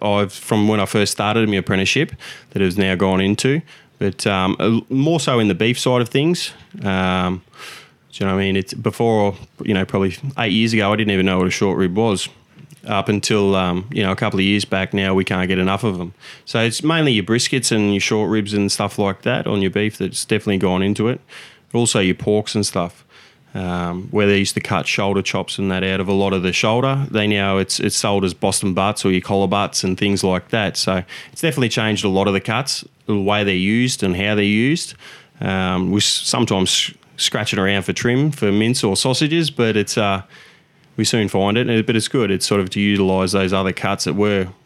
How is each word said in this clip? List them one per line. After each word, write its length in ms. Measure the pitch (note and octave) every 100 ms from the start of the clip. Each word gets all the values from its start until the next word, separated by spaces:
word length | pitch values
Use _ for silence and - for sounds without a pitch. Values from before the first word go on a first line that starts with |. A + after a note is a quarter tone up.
I've 300 | G#2 G2+ G2
from 340 | - - G#2+ G#2
when 140 | G#2+
I 40 | F#2+
first 280 | A2 G2+
started 340 | - G#2 A2+ G#2+
my 80 | G2+
apprenticeship 560 | E2+ F#2+ F#2+ - E3 - - - -
that 120 | -
has 160 | F#2+ F#2
now 160 | F#2+ F2+
gone 260 | F#2+ F#2+
into, 400 | G2 G#2+ C3 D3 - - - -
but, 280 | G2 - G#2+
um, 300 | F#2+ F#2 -
a, 340 | G2+ A2+ -
more 240 | C3 D3 E3
so 180 | D3+ B2
in 80 | G#2+
the 80 | F2
beef 240 | A2+ B2+
side 220 | C3+ B2
of 80 | A#2+
things. 420 | C#3 D#3 F3 - - - -
Um, 580 | G2 F#2+ F#2 F#2 F2+ F#2 - - - - - _ _
do 120 | -
you 20 | G2
know 100 | F#2+
what 60 |
I 40 | G2
mean? 120 | F#2+
It's 160 | F#2+
before, 600 | - A2+ - A#2 A2 G2+ F#2+ - -
you 100 | -
know, 120 | G2 F#2+
probably 280 | G2+ G2 F2 C#3 -
eight 140 | A2+
years 220 | G2+ A2+
ago, 180 | A2+ G2+
I 60 | G#2+
didn't 140 | G#2
even 140 | G2 F#2+
know 120 | F#2
what 100 | F#2
a 40 |
short 260 | - G2+ F2+
rib 180 | F#2 F#2
was. 320 | A2+ F#2+ - - _ - - - -
Up 220 | G2+ G2
until, 480 | G#2 - A2 G2 F#2+
um, 320 | F2+ F2+ G#2
you 120 | B2
know, 80 | G2
a 40 | F#2
couple 220 | G#2+ G2
of 40 |
years 220 | F#2+ G2+ G2
back 280 | F#2+ F#2+
now, 200 | G2+ F#2+
we 100 | F#2+
can't 240 | F#2 F#2+ F#2
get 100 | F#2
enough 280 | F#2 G2+ A2+
of 140 | F2+
'em. 120 | F2 - - -
So 160 | - A#2
it's 240 | A2+ A2+
mainly 300 | D3+ E3 D3+
your 100 | A2
briskets 480 | F2 A#2 - C3+ -
and 220 | A2+ G#2
your 80 | G2+
short 280 | - A2 G2+
ribs 240 | A2 G2+
and 160 | G#2 G2+
stuff 300 | - G2+ -
like 220 | G2+ F#2+
that 260 | A#2 B2+ -
on 140 | G#2
your 100 | F#2+
beef 260 | G2+ G#2+ -
that's 280 | F#2+ - -
definitely 320 | G#2+ G#2+ F#2+
gone 240 | F#2 F#2
into 240 | F#2+ G#2 A2+
it. 140 | C3 - - - - _
Also 260 | A#2 A#2 A2
your 160 | F#2+ E2+
porks 400 | - G#2+ G#2 G#2+
and 100 | G2+
stuff. 400 | G2 F2 - _ - - _ _
Um, 540 | G2 F#2 F2+ F2 F2+ G2
where 160 | G#2 G2+
they 100 | G2+
used 140 | G2
to 80 | -
cut 260 | - F#2+ -
shoulder 340 | - G2+ G2
chops 380 | F#2+ F#2+ F#2 -
and 100 | G2
that 120 | F#2
out 160 | F#2+ F#2+
of 80 | F#2+
a 60 |
lot 180 | G2 G2
of 100 | F#2+
the 120 | F#2
shoulder, 520 | F2+ A2 A#2 C3+ C#3 C#3
they 160 | G#2+ G#2
now, 300 | G#2 G2 G2
it's, 240 | F#2+ -
it's 160 | G#2 -
sold 260 | A2 G2+
as 100 | F#2+
Boston 400 | E2+ G2+ - G2+
butts 300 | F2+ G2 G#2
or 80 | G2
your 80 | F#2
collar 280 | - G2+ G2
butts 360 | G2+ F#2+ -
and 140 | F#2+ F#2
things 260 | G2+ G2
like 280 | G2 F2+ -
that. 260 | A#2 G2 -
So 260 | - F#2 F#2 - -
it's 80 | -
definitely 260 | E3 D3+ A#2+
changed 380 | - A2 G#2 G2+
a 20 |
lot 200 | F#2+ G2
of 60 |
the 60 | G2
cuts, 460 | G2+ A2+ C#3 - - _ -
the 120 | G#2
way 240 | G2 G#2
they're 100 | G2+
used 500 | F#2 F#2+ A2+ B2 -
and 120 | G2 F2+
how 200 | G2+ G#2
they're 100 | G2+
used. 480 | G#2+ B2+ E3+ - - - - - -
Um, 500 | F#2+ F#2+ F#2 F#2 F#2
we 60 | G2+
s-, 80 | -
sometimes 640 | - - B2+ A2+ G2+ F#2
s-, 240 | - - - _ -
scratching 420 | - A#2+ G#2+ G2+
around 240 | G2 G2+
for 80 | -
trim 400 | F2+ A#2+ B2 D3+
for 220 | - G#2
mince 320 | G2+ A2 B2+ A2
or 100 | F#2+
sausages, 560 | C3 B2 D3+ E3 D#3
but 240 | - A2+ G#2
it's, 220 | G2 -
uh, 240 | G#2 F#2+ - - - - _ _ _ -
we 80 |
soon 240 | A2 A#2 G2+
find 300 | G2 G2 A2
it. 280 | B2 A2+ A2
But 120 | A2+
it's 100 | -
good. 240 | C#3 G#2
It's 140 | F#2+ -
sort 160 | G2+
of 80 | F#2
to 100 | G2+
utilise 540 | G2+ G2+ F#2+ F#2+ F#2
those 180 | G2 F#2+
other 220 | F#2+ F#2+
cuts 320 | F2+ F#2 G2 -
that 80 |
were 340 | F2+ G#2 G2+ F#2 -